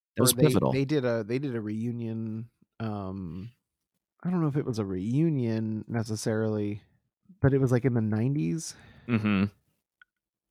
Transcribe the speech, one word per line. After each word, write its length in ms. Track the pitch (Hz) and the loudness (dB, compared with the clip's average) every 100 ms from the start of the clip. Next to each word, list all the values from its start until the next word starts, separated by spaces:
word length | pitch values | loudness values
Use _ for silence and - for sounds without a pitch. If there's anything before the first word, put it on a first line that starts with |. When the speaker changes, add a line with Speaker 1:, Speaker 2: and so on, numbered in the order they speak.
| _ - | _ 0
Speaker 1:
that 60 | |
Speaker 2:
Or 20 | |
Speaker 1:
was 80 | 123 | 2
Speaker 2:
they, 80 | 120 143 | 6 6
Speaker 1:
pivotal. 240 | 127 65 | 6 4
Speaker 2:
they 120 | 131 | 2
did 200 | 135 151 | 0 0
a, 180 | 123 117 | 0 0
they 160 | 104 127 | -2 -2
did 160 | 143 | -2
a 60 | 117 | -4
reunion. 880 | 107 107 117 120 113 113 113 110 117 _ _ - | -4 -4 -4 -4 -6 -6 -6 -6 -10 _ _ -10
Um, 720 | 110 104 95 95 90 82 104 - _ _ _ _ _ _ | -6 -6 -6 -8 -8 -10 -12 -16 _ _ _ _ _ _
I 60 | 175 | -4
don't 100 | 180 | 0
know 80 | 156 | 0
if 80 | 139 | 0
it 80 | 131 | -2
was 140 | 113 | -2
a 40 | |
reunion 1000 | 101 92 98 131 165 147 120 113 110 110 - | -2 -2 0 2 2 2 0 0 -2 -4 -4
necessarily, 960 | 117 110 110 - 110 110 107 104 104 - _ _ _ _ - | -4 -2 -4 -2 0 0 0 -2 -4 -10 _ _ _ _ 0
but 100 | 139 | 2
it 60 | 135 | 4
was, 100 | 131 | 4
like, 140 | 123 | 2
in 100 | 127 | 2
the 60 | 120 | 0
nineties. 720 | 110 107 120 143 165 165 160 - - - - | 0 0 0 0 -2 -4 -6 -14 -20 -14 -2
Speaker 1:
Mm-hmm. 380 | 117 104 101 101 - _ _ _ _ _ _ _ _ _ | 0 2 2 0 -2 _ _ _ _ _ _ _ _ _